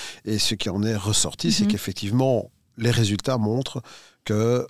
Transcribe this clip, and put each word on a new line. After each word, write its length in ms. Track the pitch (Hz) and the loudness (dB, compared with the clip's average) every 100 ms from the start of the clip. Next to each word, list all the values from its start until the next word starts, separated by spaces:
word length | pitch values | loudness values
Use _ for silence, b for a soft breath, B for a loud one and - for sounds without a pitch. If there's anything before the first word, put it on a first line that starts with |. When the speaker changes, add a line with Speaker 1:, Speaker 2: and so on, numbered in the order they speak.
| B B | B B
Speaker 1:
Et 140 | - 107 | -4 0
ce 160 | - | 0
qui 160 | 107 - | 0 -2
en 120 | 95 | 0
est 140 | 107 110 | 0 0
ressorti, 560 | 101 104 90 - 113 | 0 0 0 -2 0
c'est 120 | - | 2
Speaker 2:
Mhm. 60 | 104 | 2
Speaker 1:
qu'effectivement, 800 | 104 - 95 101 120 131 120 - _ _ - | 0 -4 -6 -2 2 2 0 -2 _ _ -2
les 120 | 117 | 0
résultats 460 | 117 107 104 - 127 | 2 2 0 0 0
montrent 460 | 107 117 135 127 B B B B | 0 0 -2 -8 B B B B
que, 420 | - 107 113 123 - | -2 2 2 2 -2